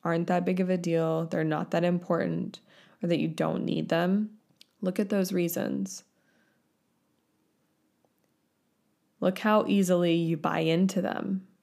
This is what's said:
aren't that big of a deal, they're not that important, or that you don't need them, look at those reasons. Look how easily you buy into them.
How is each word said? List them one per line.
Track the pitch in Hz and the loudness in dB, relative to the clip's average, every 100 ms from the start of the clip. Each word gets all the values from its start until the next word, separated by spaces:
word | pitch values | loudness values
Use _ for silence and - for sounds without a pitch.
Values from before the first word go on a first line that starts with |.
aren't | 175 170 175 | 0 -2 0
that | 180 | 0
big | 175 185 | 0 0
of | 185 | 0
a | 185 | 0
deal, | 175 165 160 160 165 | 0 0 0 0 -2
they're | 165 160 | -2 0
not | 151 156 | -2 -2
that | 170 175 | 0 0
important, | 175 175 165 - 165 - - _ - - _ | 0 0 -2 0 -4 -6 -10 _ -20 -20 _
or | 175 | -2
that | 170 | 0
you | 160 | 0
don't | 160 160 160 | -2 -2 -2
need | - 160 156 | -2 -2 0
them, | 165 180 196 214 - _ _ _ _ | 0 2 0 -2 -8 _ _ _ _
look | 185 185 | -6 -2
at | 202 | -2
those | 208 185 | 0 0
reasons. | 185 175 170 - - 196 - - _ _ _ _ _ _ _ _ _ _ _ _ _ _ _ _ _ _ _ _ _ _ _ _ _ _ _ _ _ _ _ | 0 -2 -2 -4 -4 -6 -10 -18 _ _ _ _ _ _ _ _ _ _ _ _ _ _ _ _ _ _ _ _ _ _ _ _ _ _ _ _ _ _ _
Look | 185 190 | -2 0
how | 214 214 - | 4 4 4
easily | 202 180 180 175 | 2 4 4 4
you | 165 165 165 | 2 2 0
buy | 160 165 | 0 0
into | 160 165 190 190 | 2 2 2 0
them. | 180 - - 190 - _ | -2 -4 -4 -6 -6 _